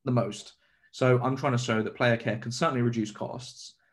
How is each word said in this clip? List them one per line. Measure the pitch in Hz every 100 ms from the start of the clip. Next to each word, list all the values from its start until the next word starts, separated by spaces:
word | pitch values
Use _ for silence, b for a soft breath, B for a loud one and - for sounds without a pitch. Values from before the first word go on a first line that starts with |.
| -
the |
most. | 123 101 - - b b b b
So | - 127 127
I'm | 123 135
trying | 143
to | 120
show | 120 110
that | 107 -
player | 123 117
care | 117 104
can | 120
certainly | 120 165 127
reduce | 117 117 104
costs | - - 123 - - - - _